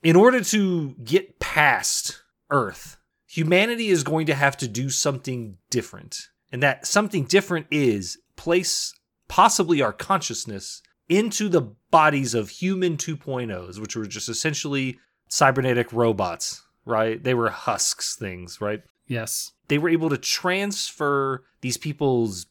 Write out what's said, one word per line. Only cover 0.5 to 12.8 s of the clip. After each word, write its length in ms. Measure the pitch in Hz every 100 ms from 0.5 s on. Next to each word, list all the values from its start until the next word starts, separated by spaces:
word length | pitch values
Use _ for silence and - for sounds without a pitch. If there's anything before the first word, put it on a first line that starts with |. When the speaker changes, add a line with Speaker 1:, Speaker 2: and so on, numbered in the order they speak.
| 214 196 175 147 -
Speaker 1:
get 340 | 113 170 190 _
past 800 | - - 151 113 - - - - _ _ _
Earth, 460 | 139 107 - - - _ _ _
humanity 640 | - 156 180 220 233 220
is 140 | 180 139
going 200 | 156 160
to 60 | 139
have 200 | 139 135
to 100 | 127
do 200 | 107 135
something 680 | - 151 135 - 127 110 95 _
different. 600 | 127 - 101 - - - _ _
And 100 | 127
that 240 | 143 131 -
something 380 | 202 208 190 135
different 420 | 190 190 175 156
is 480 | 151 135 104 90 - _ -
place 560 | - 175 180 - - - _ _ _
possibly 540 | - 214 - 160 165
our 100 | 123
consciousness 920 | 101 - 190 - 113 - 98 - - _ _ _
into 400 | 180 220 - 214
the 240 | 175 117 - _
bodies 420 | 165 156 143 131 113
of 120 | 101
human 460 | - 180 190